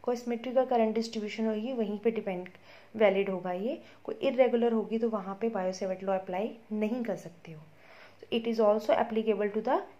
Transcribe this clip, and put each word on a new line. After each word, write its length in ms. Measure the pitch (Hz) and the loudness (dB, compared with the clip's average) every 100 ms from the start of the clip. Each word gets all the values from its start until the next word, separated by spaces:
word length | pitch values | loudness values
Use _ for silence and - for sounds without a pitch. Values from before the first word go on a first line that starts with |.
कोई 140 | - 240 | -2 -4
सिमेट्रिकल 480 | 240 233 254 254 | -4 -6 0 2
करंट 300 | 254 240 220 | 2 4 4
डिस्ट्रीब्यूशन 520 | 220 226 226 208 208 220 | 2 -2 -4 -6 -2 -2
होगी, 260 | 214 226 | 0 -2
वहीं 260 | 254 208 208 | -2 -2 0
पे 60 | 233 | 0
डिपेंड 380 | 220 202 180 185 - - - - 220 | -2 -4 -6 -8 -16 -20 -20 -14 4
वैलिड 340 | 214 196 196 | 4 4 0
होगा 220 | 190 185 | -2 -4
ये, 280 | 180 220 302 - - | -4 -4 -6 -10 -14
कोई 100 | - 226 277 | -10 -2 -2
इरेगुलर 440 | 240 254 233 233 | 4 4 6 2
होगी 260 | 226 196 226 | 2 0 0
तो 100 | 233 | 0
वहाँ 280 | 220 185 196 | -2 -6 -4
पे 100 | 226 220 | -4 -2
Biot-Savart 480 | 185 185 190 185 | -2 -2 -4 -4
law 100 | 196 190 | -2 -2
अप्लाई 300 | 185 180 226 - - | -2 -4 -4 -8 -8
नहीं 300 | 214 214 247 | -4 -2 -2
कर 120 | 226 175 | -4 -6
सकते 360 | 160 - - | -8 -18 -18
हो। 80 | 156 - - - - - - | -18 -18 -20 -20 -20 -20 -20
So 60 | - 233 | -4 -2
it 100 | 233 | -2
is 80 | 220 208 | 4 4
also 260 | 214 214 | 4 4
applicable 580 | 285 226 220 220 202 208 220 | 2 4 0 2 2 0 0
to 80 | 220 | 0
the 80 | 320 - - | 0 -2 -16